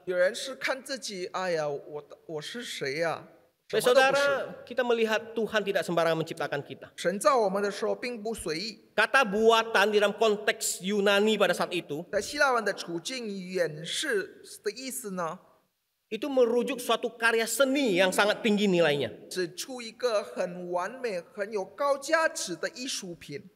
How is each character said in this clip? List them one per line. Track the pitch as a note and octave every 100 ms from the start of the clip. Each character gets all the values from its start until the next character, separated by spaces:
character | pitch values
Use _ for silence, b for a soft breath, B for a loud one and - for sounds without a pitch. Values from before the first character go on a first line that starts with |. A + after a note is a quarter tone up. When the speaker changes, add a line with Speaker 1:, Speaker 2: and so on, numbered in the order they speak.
| F3
Speaker 1:
有 | F3+
人 | F#3
是 | A#3 C4+ C4
看 | - C4
自 | - B3+
己 | G#3 F#3+ F3+
，“哎 | F#3 F#3
呀， | D#3+ D3
我， | C#3+ - D3 - - -
我 | D3+
是 | D3 A#3+
谁 | - - C#3 D3
呀？” | E3 C#3+ - - _ _ -
Speaker 2:
Baik, | G#3+
Speaker 1:
什 | B3
么 | C4
都 |
不 | C4+ C#4
是。 |
Speaker 2:
saudara, | C#4+ C4 D#3+ - -
kita | B3
melihat | B3 A#3 A3 G#3+ A3+
Tuhan | A#3 G#3 G#3+
tidak | G3 F#3 E3
sembarangan | E3+ E3 D#3+
menciptakan | D#3 - C#3+ C#3+ -
kita. | B2+ - -
Speaker 1:
神 | F3 G3
造 | D4+ C4
我 | G3+
们 | G3
的 | G3+
时 | G3 G#3+
候 | G3+
并 | B3 A#3+
不 | G#3+
随 | A3 E3+ D#3
意。 | A3 G3+ _ -
Speaker 2:
Kata | A3 C4+
buatan | A3+ G#3 A3 A3+ A3+ G#3+ G#3
di | G#3
dalam | G3+
konteks | G3+ A3 G#3 A3 G#3+ - -
Yunani | F#3 G#3 G3+ G3+ G#3+ G#3
pada | F3+
saat | F3 E3
itu, | F3 D#3+ D3 F3
Speaker 1:
在 | G#3
希 | G#3 D4
腊 | C#4
文 | A#3+ G3+
的 |
处 | - - E3+
境 | E3+ C4 A3 G3 F3+
，“远 | F#3 D#3+ D3+ E3+
视” | - D4+ G#3 - - - -
的 | G#3
意 | A3 C4
思 | - G#3
呢？ | F#3 E3 F3+ _ _ _ _ _ _ -
Speaker 2:
itu | G#3+ D4
merujuk | C4 A#3 A#3+ A#3+ B3
suatu | - A3+ A#3 -
karya | A#3 A3+ A3+
seni | - C4+ C#4 B3+ F3
yang | F#3+
sangat | A3+ G#3+ G3+
tinggi | A3 G#3 G#3
nilainya. | F3 D#3+ C#3+ A2+ - -
Speaker 1:
指 | F#3 E3+ -
出 | - B3
一 | A3+
个 | - B3 G#3
很 | B3 A#3+ F3+ F3 F3
完 | F3 F#3+ B3+
美、 | B3 F3+
很 | - G#3 G3+
有 | G#3
高 | F#3 - C#4+ C#4
价 | D4 D#4+ D#4+
值 | D#4+ -
的 | D#3+ F#3 B3
艺 | B3+
术 | - F#3+ E3
品。 | - C#3+ F#3